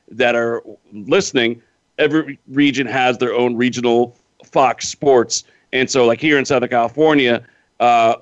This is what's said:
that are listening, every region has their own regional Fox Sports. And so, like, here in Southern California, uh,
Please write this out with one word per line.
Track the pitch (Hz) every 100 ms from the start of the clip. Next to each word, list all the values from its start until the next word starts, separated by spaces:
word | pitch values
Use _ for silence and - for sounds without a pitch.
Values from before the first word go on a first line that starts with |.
| _
that | 110 120 120
are | 117 117 107 104 _
listening, | 104 101 185 190 131 113 120 _ _ _ -
every | 151 156 143 135 -
region | 135 143 131 123
has | 131 127 110
their | 120
own | 113 123 117
regional | 123 123 120 117 120 - _ _ _
Fox | 160 127 113 -
Sports. | - 143 127 113 - - _ _
And | 131 131
so, | 135
like, | 120 117
here | 156 143
in |
Southern | 131 135 120
California, | 120 117 135 156 147 123 117 120 _ _ -
uh, | 120 117 113 117